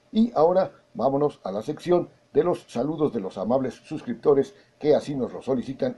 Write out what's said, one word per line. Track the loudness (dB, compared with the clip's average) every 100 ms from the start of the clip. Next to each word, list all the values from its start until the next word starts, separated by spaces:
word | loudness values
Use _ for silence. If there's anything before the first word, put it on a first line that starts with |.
| _
Y | 0 0
ahora | 4 4 4 0 -4 _
vámonos | -4 -2 2 0 -2
a | -6
la | -4
sección | -6 -6 0 0 0 _ _
de | 2
los | 2 0
saludos | -4 -4 -4 0 -2
de | -2
los | -6 -6
amables | -2 0 -2
suscriptores | -8 -12 -10 -8 -2 2 4 2 -6 _ _
que | 0
así | 2 0
nos | -4 -6
lo | -6
solicitan | -4 -4 -4 -6 -6